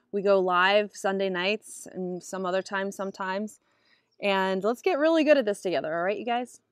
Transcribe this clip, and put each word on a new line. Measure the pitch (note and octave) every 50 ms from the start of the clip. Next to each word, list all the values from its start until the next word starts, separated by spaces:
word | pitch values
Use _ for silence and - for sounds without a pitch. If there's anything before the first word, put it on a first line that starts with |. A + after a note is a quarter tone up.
| _ _
We | - G3+
go | F#3 G3+ G3 G3
live | F3+ F#3 F3+ F3+ F3+ F#3+ G3+ G#3+ G#3 G3 -
Sunday | - - G3 G3 F#3+ G3 F#3+
nights | F#3 F3 F3 G3 G#3+ A3 - - - - - -
and | - F#3 F#3 F3+ F3+ F3
some | - - - F#3 F#3+
other | F3+ F3+ F#3+
time | F#3 - G3+ F#3+ G3 G3+
sometimes. | G3 - G3 G3 F#3+ - G3 F#3 F#3+ G3 G#3+ G#3 - _ _ _ _ _ _ _ _ _ _ _ _ -
And | - G3+ G3 F#3+ F#3+ F#3+ F#3+ F#3+
let's | F#3 G#3+ A#3+ -
get | - F#4+ F4+ C#4
really | D4+ D#4+ E4 D#4+ D4+
good | D4 D4+ C#4+
at | A3+
this | G#3 G3+ -
together, | - F#3+ E3+ C3+ - D#3 D#3+
all | E3+ F3
right, | F#3+ G#3 -
you | G#3+
guys? | A#3+ A#3 A#3+ B3+ A#3+ - - _ _